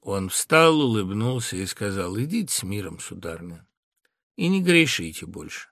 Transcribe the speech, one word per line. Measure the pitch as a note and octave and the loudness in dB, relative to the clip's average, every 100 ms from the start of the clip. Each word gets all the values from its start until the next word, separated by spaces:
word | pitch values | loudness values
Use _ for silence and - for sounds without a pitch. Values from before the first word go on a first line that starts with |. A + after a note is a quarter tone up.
Он | - G2 F#2 | -4 -4 -2
встал, | - - D#3+ E3 D#3 | -4 4 6 8 6
улыбнулся | C3+ A2 F#2+ G2+ A#2 B2+ A2+ F#2 | 4 2 0 -2 0 -2 -4 -6
и | F#2 | -6
сказал: | - G#2 G2 F2 G2+ | -4 -4 -4 -4 -4
«Идите | C#3 A3+ F3+ | -2 -2 -2
с | - | -4
миром, | F#2 G2+ F#2 F2 | -4 -6 -6 -10
сударыня, | - F2+ E2+ E2 F2 E2 _ _ _ _ _ _ _ - | -14 -12 -10 -10 -12 -16 _ _ _ _ _ _ _ -2
и | F3 | 2
не | F#3+ | 2
грешите | F3+ E3+ D#3 - E2 D#2 - | 6 6 6 2 -4 -8 -12
больше». | F2 D2 - - | -12 -12 -14 -18